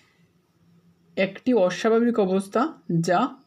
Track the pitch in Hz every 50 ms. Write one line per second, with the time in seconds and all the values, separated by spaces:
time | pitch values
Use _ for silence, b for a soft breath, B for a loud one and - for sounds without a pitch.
0 | B B B B B B B _ _ _ _ _ _ _ _ _ _ _ _ _
1 | _ _ _ 190 196 196 196 - - 254 247 208 180 180 180 - - 220 226 226
2 | 233 240 233 220 196 180 185 196 196 - - 220 269 320 - - _ - 175 170
3 | 165 180 175 190 254 277 - - _